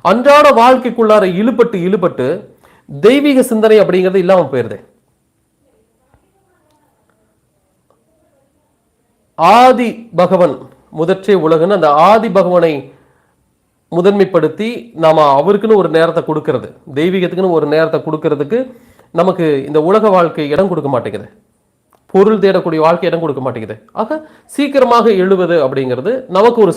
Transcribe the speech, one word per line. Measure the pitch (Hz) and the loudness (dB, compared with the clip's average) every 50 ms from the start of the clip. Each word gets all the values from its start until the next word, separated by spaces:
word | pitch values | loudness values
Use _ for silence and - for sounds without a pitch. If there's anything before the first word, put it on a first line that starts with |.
| - | -2
அன்றாட | 170 196 240 254 285 285 294 294 285 | 0 0 2 4 4 6 6 6 6
வாழ்க்கைக்குள்ளார | 247 226 233 254 262 254 240 247 - - 226 214 214 214 196 | 4 4 4 4 2 2 0 -4 -2 0 2 2 2 2 2
இழுபட்டு, | 185 175 180 214 262 220 233 233 233 - | 0 0 -2 -2 0 0 0 0 0 -2
இழுபட்டு | 185 170 185 196 208 180 - - - 123 131 165 202 - - _ _ _ _ _ _ _ - 147 139 | -4 -4 -2 -2 -2 -2 -4 -4 -4 -4 -4 -4 -6 -10 -16 _ _ _ _ _ _ _ -20 -6 0
தெய்வீக | 160 214 262 285 277 294 277 254 247 | 2 4 4 4 2 2 2 2 0
சிந்தனை | 254 226 214 214 220 220 214 | 0 0 0 2 4 4 4
அப்படிங்கிறது | 190 165 180 185 185 185 190 | 2 2 0 0 0 0 0
இல்லாம | 196 175 180 190 185 165 127 139 | 0 0 2 2 2 0 0 -2
போயிருது. | 127 110 107 104 98 - _ _ _ _ _ _ _ _ _ _ _ _ _ _ _ _ _ _ _ _ _ _ _ _ _ _ _ _ _ _ _ _ 370 370 359 _ 302 294 _ _ _ _ _ _ _ _ _ _ _ _ _ _ _ _ _ _ _ _ _ _ _ _ _ _ _ _ _ _ _ _ 539 _ _ _ _ _ _ _ _ _ _ _ _ _ _ _ _ _ _ _ | -4 -6 -6 -10 -14 -18 _ _ _ _ _ _ _ _ _ _ _ _ _ _ _ _ _ _ _ _ _ _ _ _ _ _ _ _ _ _ _ _ _ _ _ _ _ _ _ _ _ _ _ _ _ _ _ _ _ _ _ _ _ _ _ _ _ _ _ _ _ _ _ _ _ _ _ _ _ _ _ _ _ _ _ _ _ _ _ _ _ _ _ _ _ _ _ _ _ _
ஆதி | - 160 175 208 233 254 262 240 214 247 220 - - - - 170 | 0 2 4 6 6 6 4 4 2 -2 -4 -6 -10 -14 -8 -2
பகவன் | 165 185 175 190 180 175 151 131 - - - - _ _ _ - 156 | -2 0 0 2 2 0 0 -2 -6 -14 -20 -20 _ _ _ -8 -6
முதற்றே | 160 165 190 190 - - 202 | -4 -4 -4 -4 -2 -2 0
உலகுன்னு | 185 156 160 165 160 165 190 208 | 0 2 0 0 0 0 0 0
அந்த | 185 160 147 | 0 0 2
ஆதி | 143 151 165 190 214 226 208 226 | 2 4 4 4 4 2 0 0
பகவனை | 175 196 180 180 180 180 170 165 151 139 135 - - _ _ _ _ _ _ _ _ _ _ _ _ _ _ _ _ _ _ _ | 0 0 0 0 0 0 0 0 -2 -4 -8 -14 -20 _ _ _ _ _ _ _ _ _ _ _ _ _ _ _ _ _ _ _
முதன்மைப்படுத்தி | 165 175 175 202 202 202 190 - - 170 156 151 - - 214 226 240 202 - - - | -4 0 0 2 2 2 0 0 0 0 -2 -2 -4 -6 -8 -8 -8 -10 -14 -16 -8
நாம | 151 165 156 156 156 151 143 139 143 | -2 0 2 2 4 2 2 2 2
அவருக்குன்னு | 151 185 202 202 208 220 220 | 2 0 0 0 0 2 2
ஒரு | 202 175 160 | 2 2 0
நேரத்தை | 151 160 165 165 156 170 - | 0 0 0 0 -2 -4 -4
கொடுக்கறது, | - 156 156 - - 135 117 101 - - - _ - 135 | -4 -6 -6 -4 -4 -4 -6 -6 -12 -18 -20 _ -10 -6
தெய்வீகத்துக்குன்னு | 139 160 185 185 190 180 170 175 175 190 190 | -4 -2 -2 -2 -2 -2 -4 -2 -2 -2 0
ஒரு | 170 160 151 | 0 0 0
நேரத்தை | 143 151 156 160 156 160 147 | 0 0 0 0 -2 -2 -4
கொடுக்கறதுக்கு | - 160 156 156 165 160 147 139 147 139 214 240 262 247 - - _ _ _ _ _ _ | -4 -6 -6 -6 -4 -4 -4 -4 -4 -4 -4 -4 -6 -6 -12 -20 _ _ _ _ _ _
நமக்கு | - 165 175 190 175 180 165 156 147 135 135 | -4 -2 0 0 -2 -2 -2 -2 -2 -2 -4
இந்த | 143 151 156 151 | -2 -2 -2 0
உலக | 175 196 220 220 214 | 2 0 2 2 2
வாழ்க்கை | 190 180 175 160 165 165 151 139 | 2 2 2 0 -2 -6 -6 -2
இடம் | 147 151 196 196 | -2 -2 -2 -2
கொடுக்க | 175 156 139 139 | -2 -4 -4 -4
மாட்டேங்குது, | 135 120 101 110 - 98 110 - _ _ _ _ _ _ _ _ _ _ _ _ _ _ _ | -4 -4 -4 -6 -10 -12 -14 -18 _ _ _ _ _ _ _ _ _ _ _ _ _ _ _
பொருள் | _ - 190 196 220 220 202 | _ 0 2 2 2 2 2
தேடக்கூடிய | 185 196 190 180 170 175 160 | 2 0 0 0 -2 -2 -2
வாழ்க்கை | 156 151 160 175 170 185 170 | 0 0 0 0 0 -2 -4
இடம் | 165 170 | -4 -4
கொடுக்க | 170 151 135 131 | -4 -6 -6 -6
மாட்டேங்குது. | 127 131 120 117 110 101 110 117 _ _ - | -8 -8 -8 -10 -12 -14 -14 -16 _ _ -10
ஆக | - 220 226 311 311 311 - _ _ _ | -8 -8 -6 -8 -10 -10 -14 _ _ _
சீக்கிரமாக | _ - - 285 269 277 277 254 240 240 233 214 226 | _ -6 -6 -4 -2 0 0 2 2 2 2 2 2
எழுவது | 208 190 180 190 196 180 180 165 175 160 139 131 | 2 2 0 0 0 0 0 0 0 0 -2 -2
அப்படிங்கிறது | 135 135 135 127 123 120 131 202 254 262 254 - | -2 -4 -4 -4 -6 -6 -4 -6 -6 -6 -8 -4
நமக்கு | 175 190 214 240 233 233 | -2 2 2 2 4 2
ஒரு | 208 175 160 | 2 2 2